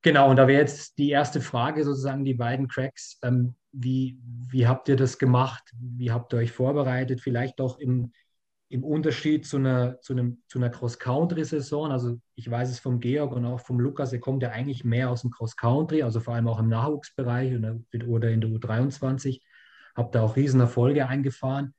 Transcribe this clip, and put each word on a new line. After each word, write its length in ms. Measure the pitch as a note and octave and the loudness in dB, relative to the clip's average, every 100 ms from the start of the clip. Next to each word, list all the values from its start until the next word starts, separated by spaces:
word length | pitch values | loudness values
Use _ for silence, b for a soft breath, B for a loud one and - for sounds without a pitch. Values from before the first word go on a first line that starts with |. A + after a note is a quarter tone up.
Genau, 280 | E3+ D3 C#3 | 6 6 8
und 60 | C3 | 8
da 100 | C3 | 8
wäre 140 | C#3 | 8
jetzt 360 | D3 - - - | 4 -2 -12 -2
die 120 | C#3+ | 2
erste 300 | C#3+ D3 D3 | 2 0 -2
Frage 420 | - A#2+ C3 D#3 | -4 -2 -2 0
sozusagen, 420 | C#3+ C3+ C3+ C3+ | -2 -2 -4 -2
die 100 | C3+ | -2
beiden 340 | B2 A#2+ C3+ C3 | -2 -2 -2 -4
Cracks, 500 | - C3 - - - | -4 -6 -8 -20 -8
ähm, 340 | B2 B2 B2 B2 _ | 0 0 0 -4 _
wie, 480 | C3+ B2 C3 C3 B2+ | -8 -2 -2 -2 -6
wie 460 | A#2+ A#2+ B2+ B2+ A#2 | -16 -14 -4 2 2
habt 200 | C3 - | 2 2
ihr 60 | C3+ | 2
das 220 | C3 - | 2 2
gemacht? 460 | C3 B2 C3 A2+ _ | 2 4 2 -4 _
Wie 380 | A#2 B2 B2 B2 | -16 -12 -6 -2
habt 200 | A#2 A#2+ | -4 -2
ihr 60 | A#2 | -2
euch 140 | A#2 | -2
vorbereitet? 680 | - C3 D3 C3 B2+ C3 B2+ | 0 0 0 0 -2 -2 -4
Vielleicht 400 | - A#2+ B2+ - | -2 -2 -4 -4
auch 180 | C3 - | -6 -4
im, 340 | C3+ B2+ A#2+ b b b _ _ _ | -2 -2 -2 b b b _ _ _
im 160 | B2+ | -6
Unterschied 600 | C#3 D3+ D#3 B2+ D3+ D3+ | -2 0 0 0 0 0
zu 120 | D3+ C#3 | -2 -2
einer, 440 | C3 B2+ B2 B2+ | 2 2 0 -4
zu 120 | - | -6
einem, 280 | B2+ B2 A#2+ _ | -2 -2 -4 _
zu 120 | B2+ | -4
einer 120 | A#2+ | -4
Cross-Country-Saison. 1200 | - A#2+ A#2 C3 C3 E3+ E3+ D#3 D#3 C3 D3 D#3 | -2 -8 -6 -2 0 0 -2 -2 -4 -4 -4 -2
Also 300 | C3 A#2+ A#2+ _ - | -2 -4 -6 _ -16
ich 120 | A#2 | -6
weiß 220 | A#2 B2+ | -4 -4
es 80 | A#2+ | -4
vom 220 | C3 B2 | -4 -2
Georg 320 | A#2+ C#3+ C#3+ | 0 -2 -2
und 120 | B2 | -2
auch 160 | A#2+ B2 | -4 -6
vom 200 | - B2 | -4 -2
Lukas, 320 | B2 C3+ B2+ | -2 -2 -6
ihr 80 | B2 | -4
kommt 240 | C3 C3+ | -4 -2
ja 60 | B2 | -2
eigentlich 340 | A2 C#3 C3 | -4 -6 -4
mehr 260 | A#2+ A#2 B2+ | 0 0 0
aus 120 | B2 | -2
dem 100 | A#2+ | -6
Cross-Country, 720 | - A2+ - A#2 C3+ D#3+ D#3 | -6 -8 -2 2 2 2 0
also 160 | B2+ A2 | 0 -2
vor 140 | A#2 | -4
allem 120 | A#2 A#2 | -2 0
auch 140 | A2+ | 2
im 80 | A2+ | 0
Nachwuchsbereich 880 | A2+ C#3 D3 - - B2 A#2+ C3 B2 | 2 0 -2 -6 -6 -2 0 0 -2
oder, 240 | A2 A2+ A#2 A#2 A#2+ | -4 -6 -8 -8 -2
oder 240 | A2+ A2+ | 0 2
in 100 | A2+ | 2
der 100 | A2 | 2
U 80 | A2 | -2
dreiundzwanzig. 840 | - A2+ C3+ C#3 C3+ C3 C3+ B2+ B B B B B - | -2 0 0 0 -4 -2 -4 -6 B B B B B -4
Habt 180 | A#2 | 0
da 80 | A#2 | 2
auch 140 | A2 C3 | 2 2
Riesenerfolge 720 | C#3 C3 A#2+ B2 B2 D3 B2+ | 4 6 4 4 4 4 0
eingefahren. 680 | C3+ C3 - C3 C3+ C#3 | 0 -2 -4 -4 -4 -6